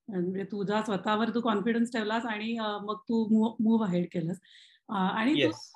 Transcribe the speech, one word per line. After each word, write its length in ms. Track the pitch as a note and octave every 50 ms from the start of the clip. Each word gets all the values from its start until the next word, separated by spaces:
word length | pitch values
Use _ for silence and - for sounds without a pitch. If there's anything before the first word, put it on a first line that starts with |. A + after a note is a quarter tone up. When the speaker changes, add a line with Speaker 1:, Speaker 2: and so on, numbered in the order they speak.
| _ -
Speaker 1:
म्हणजे 360 | G3+ F#3 F3 F3+ F#3+ F#3+ G3
तुझा 380 | F#3+ A3 G3+ G3+ F3+ G#3 G#3+ G#3+
स्वतःवर 460 | A3+ G3+ F#3 - G#3+ G#3+ G#3+ A3+ A3+
तू 120 | G3+ A#3
confidence 520 | A3+ B3+ G#3+ G3+ F#3+ A#3 A3+ A#3 A#3 A#3 -
ठेवलास 320 | A3+ G#3+ G#3 A3 A#3 A#3+
आणि, 320 | A#3 G#3+ G#3 G#3+ A3+ A#3 A3+
अ, 200 | A3 G#3+ G#3 G#3
मग 200 | G3+ G#3 G#3+ G3+
तू 300 | - - A3+ A3+ A3+ G#3
move, 440 | A3 A3 A3 A3+ - - A3 A3 A3+
move 180 | A3+ A3 F#3+
ahead 160 | F3 F3 F3 E3+ -
केलंस. 280 | F3+ D#3+ D#3+ F#3 - - _ - - - - _ _ _ -
अ, 60 | A3
आणि 380 | G3 F#3 F#3+ G#3 A3 A3 C4 D#4
तू 60 | D4+
Speaker 2:
येस. 340 | C#4 D#4 D#4+ - - - -